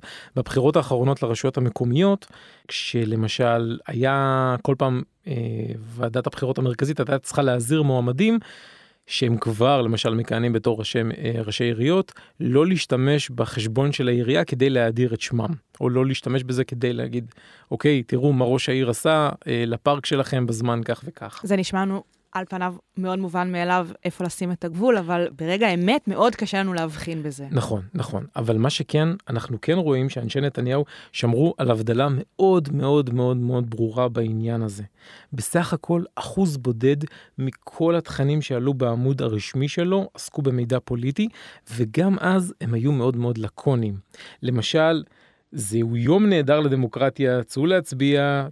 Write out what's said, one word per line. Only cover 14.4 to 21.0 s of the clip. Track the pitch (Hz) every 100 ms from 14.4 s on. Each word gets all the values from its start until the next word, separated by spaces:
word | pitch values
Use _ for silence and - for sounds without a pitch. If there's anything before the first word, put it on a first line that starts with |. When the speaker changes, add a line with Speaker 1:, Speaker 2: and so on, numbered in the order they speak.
| 170
Speaker 1:
כדי | 127 135
להאדיר | 131 117 113 123
את | 113
שמם, | - 120 110 156 - -
או | 127
לא | 123 131
להשתמש | 131 131 131
בזה | 127 127
כדי | 127 123 123
להגיד, | 120 123 120 117 - - - _
"אוקיי, | 131 147 143
תראו | 113 127 139
מה | 135 123
ראש | 127 -
העיר | 131 127
עשה, | 117 160 156 147 - -
אה, | 120 117
לפארק | 113 - 143 -
שלכם | 143 131 135 120
בזמן | 113 120 117 113
כך | 117